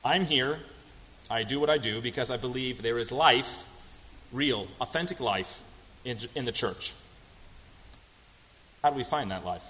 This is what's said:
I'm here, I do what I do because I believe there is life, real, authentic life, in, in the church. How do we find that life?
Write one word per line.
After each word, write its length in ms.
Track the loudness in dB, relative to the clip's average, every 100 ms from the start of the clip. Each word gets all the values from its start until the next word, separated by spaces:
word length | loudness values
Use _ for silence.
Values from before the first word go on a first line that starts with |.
| 4
I'm 200 | 4 4
here, 320 | 4 4 -2 -6 -18 -18 -20 -20 -20 -4
I 140 | -2
do 180 | 0 2
what 120 | 4
I 80 | 4
do 200 | 2 0
because 280 | -2 -2 0
I 80 | 0
believe 460 | -2 -2 -4 -2
there 160 | 0 0
is 120 | 0
life, 520 | 6 8 8 4 -4 -10 -18 -18 -18 -18 -20 -10
real, 360 | 0 0 0 -2 -6
authentic 400 | -4 -2 -2 0
life, 440 | 0 0 -2 -10 -14 -20 -20 -12 -8
in, 140 | -6 -6 -4
in 100 | -2
the 60 |
church. 420 | 0 -2 -2 -6 -8 -18 -20 -20 -20 -20 -20 -20 -20 -20 -20 -20 -20 -20 -20 -20 -20 -20 0
How 80 | 2
do 40 | 2
we 80 |
find 280 | 0 0 0
that 120 | -4
life? 220 | -4 -6